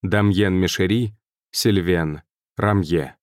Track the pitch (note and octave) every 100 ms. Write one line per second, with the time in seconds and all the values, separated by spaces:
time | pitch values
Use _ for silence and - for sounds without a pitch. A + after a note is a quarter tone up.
0 | F#2+ G#2 G2+ F#2+ G2+ F#2 F#2 - F#2 A2
1 | A2+ - _ _ _ - A#2 G2+ E2+ F2
2 | D#2+ D2+ _ _ _ - G#2 G2+ D#2+ E2+
3 | C#2 -